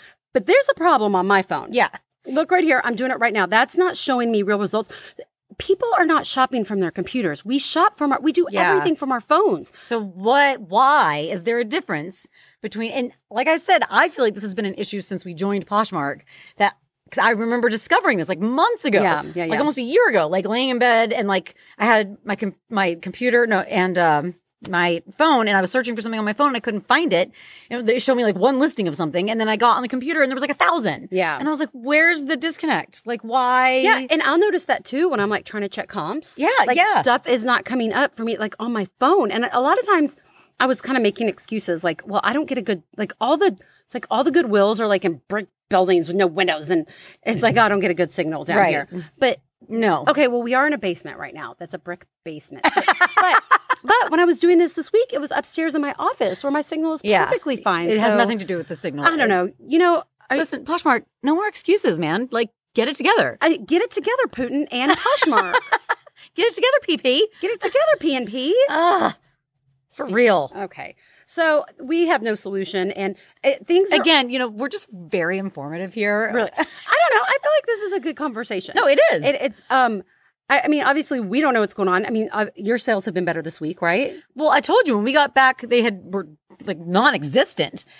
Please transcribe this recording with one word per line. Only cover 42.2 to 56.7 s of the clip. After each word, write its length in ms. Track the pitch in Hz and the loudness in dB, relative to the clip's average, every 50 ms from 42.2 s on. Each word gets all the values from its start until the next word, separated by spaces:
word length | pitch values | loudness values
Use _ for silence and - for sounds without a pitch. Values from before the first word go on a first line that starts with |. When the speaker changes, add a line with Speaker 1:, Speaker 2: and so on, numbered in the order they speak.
| - | -2
Speaker 1:
I 80 | 202 | 0
don't 140 | 247 294 302 | -2 -2 -2
get 100 | - 269 | -4 -4
a 60 | 247 | -6
good, 200 | 185 - 202 165 - _ - | -2 -4 -4 -4 -6 _ -8
like, 160 | - 208 - - - | -8 -8 -8 -6 -4
all 160 | 220 254 311 | -2 0 2
the, 120 | 302 403 320 196 - _ _ _ _ _ | 2 2 0 0 -2 _ _ _ _ _
it's 80 | _ - | _ -12
like 120 | 240 - - | -10 -6 -4
all 140 | 214 240 285 | -2 0 2
the 80 | 320 | 2
Goodwills 480 | 262 339 294 220 208 208 196 208 220 202 | 2 2 2 2 4 4 4 4 2 0
are, 60 | 226 | 0
like, 180 | 208 202 185 196 | 0 0 2 0
in 160 | 175 165 127 _ - | -2 -4 -4 _ -8
brick 200 | 196 214 190 - _ _ _ - 202 | -6 -6 -6 -8 _ _ _ 0 2
buildings 320 | 185 185 185 185 175 160 160 | 2 4 4 4 2 2 0
with 80 | 175 | 0
no 100 | 202 190 175 | 0 0 0
windows. 420 | 156 190 185 175 160 151 151 151 | 2 0 0 0 0 -2 -2 -2
And 160 | 180 165 156 - - - - - - _ - | -2 -2 -2 -4 -12 -20 -20 -20 -18 _ -6
it's 180 | 226 233 - | -4 -2 0
like, 140 | 233 220 - | 0 2 4
"Oh, 60 | 233 | 4
I 60 | 220 208 | 4 4
don't 120 | 202 202 | 2 0
get 100 | 185 180 | 0 0
a 40 | 170 160 | 0 0
good 100 | 175 - | -2 -2
signal 320 | - 190 160 156 160 143 147 | -2 -4 -4 -4 -4 -6 -4
down 140 | - 180 214 | 0 2 2
Speaker 2:
Right. 120 | 190 170 | 4 2
Speaker 1:
here." 160 | 156 143 139 - 180 180 156 - _ - | 2 -2 -4 -6 -10 -14 -14 -12 _ 0
But 220 | 269 247 - - _ _ _ _ - - | 0 0 0 -2 _ _ _ _ -14 -8
Speaker 2:
No. 360 | 220 226 226 202 160 135 135 - | -4 0 2 2 2 2 2 0
Speaker 1:
okay, 200 | 196 294 294 247 | 2 2 2 2
well, 140 | 240 240 | 2 0
we 120 | 233 233 254 | -2 0 0
are 120 | 262 285 | 2 2
in 60 | 302 | 0
a 60 | 294 208 | 0 -2
basement 400 | 214 180 170 160 - 147 - - | -4 -6 -6 -6 -10 -16 -16 -14
right 160 | 147 131 - | -14 -14 -14
now. 220 | 156 135 113 - - | -14 -14 -14 -14 -16
That's 160 | 175 - 190 | -16 -14 -14
a 40 | 165 | -14
brick 280 | - 175 175 - _ _ _ _ - | -12 -12 -14 -14 _ _ _ _ -16
basement. 400 | 165 156 151 - - 139 131 - - | -14 -14 -14 -16 -18 -10 -4 -2 -2
So, 80 | - - - 392 - - | 0 0 0 0 2 2
<laughs> 200 | 349 - - 415 | 2 2 2 2
but, 220 | 381 359 285 415 - - - - - - 480 - | 4 4 4 2 2 2 0 0 0 -2 -6 -4
but 280 | - 254 427 480 - - | 0 2 2 2 2 2
when 100 | 311 330 | 2 4
I 40 | 349 | 4
was 140 | 349 311 - | 4 4 4
doing 200 | 339 349 359 330 | 4 4 6 6
this 160 | 349 330 - | 4 2 0
this 180 | 330 294 - | -6 -6 0
week, 180 | - 453 480 - | 2 0 2 0
it 80 | - 294 | -4 -6
was 100 | 294 - | -6 -4
upstairs 420 | - - - - - 320 320 330 269 | -4 -4 -4 -4 -4 -4 -4 -2 -2
in 60 | 311 | -2
my 140 | 285 285 - - | -2 -4 -4 -4
office 460 | 320 403 523 - 233 185 185 - - | -4 -2 -2 -2 -2 -2 -2 -4 -4
where 80 | 277 | -2
my 80 | 285 302 | -2 -2
signal 320 | 294 - | -2 -4